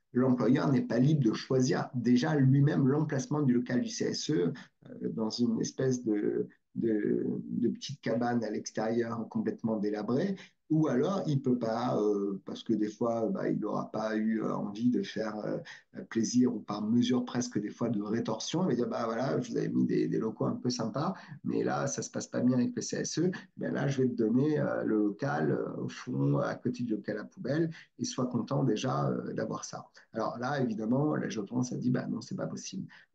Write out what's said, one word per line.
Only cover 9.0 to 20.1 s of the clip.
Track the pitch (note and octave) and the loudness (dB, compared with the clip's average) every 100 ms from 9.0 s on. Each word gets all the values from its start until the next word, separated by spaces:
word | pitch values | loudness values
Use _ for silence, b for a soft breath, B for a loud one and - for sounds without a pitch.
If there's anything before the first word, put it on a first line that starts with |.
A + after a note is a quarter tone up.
| A#2 A2+ G#2+ | 0 -4 -4
complètement | A2+ G#2 - A2+ G#2+ | -2 -2 -2 -2 0
délabrée, | G#2 G#2 G#2 C3 G3 F#3+ B _ - | 0 -2 0 0 0 -4 B _ 0
ou | D#3 D3+ | 2 4
alors | B2 E3 G3 D#3 | 2 2 0 0
il | C3 | 0
peut | B2+ B2 | 2 0
pas, | A2+ A2+ A#2+ G2+ | 0 0 0 2
euh, | G#2 G2+ G2+ G2 - | 2 2 0 -4 -8
parce | - | -8
que | - | -2
des | G#2+ G#2+ | 0 0
fois, | - A#2 A#2 G#2 | 0 -2 0 0
bah, | G2 G2+ | 0 0
il | G#2+ | -2
n'aura | G#2 G2 G2 | -2 -4 -4
pas | A2+ A2 G#2+ | -4 -2 0
eu, | A2 A2 | 0 0
euh, | G2+ G2 | -2 -2
envie | G2+ G#2 B2 | -4 0 2
de | G#2 | 2
faire, | G2 G#2 A2 G#2+ G#2 | -2 -4 -4 -4 -4
euh, | - B B _ - F#2+ | -6 B B _ -14 -4
plaisir | A2+ G2 B2 B2 G#2+ | -2 2 4 4 2
ou | |
par | - G#2 | -6 -4
mesure | G#2+ A#2+ A#2+ B2 - | 2 2 4 2 0
presque | A#2+ - G#2+ | -4 -4 -4
des | G#2 | -6
fois | - A#2 | -4 -2
de | G#2 | -2
rétorsion, | G#2 A#2 A#2 A2 - D#3+ | -2 -2 -2 -4 -2 0
il | F3+ | 2
va | A#2+ | 0
dire, | A2+ | 0
bah | A#2+ | -2
voilà, | A2+ A2+ C#3 - | -2 -2 0 -2
je | - | -2
vous | A1 | -2
avais | A2 | 0
mis | B1+ B1 | 2 2
des, | G#1+ | 2
des | D2 | 2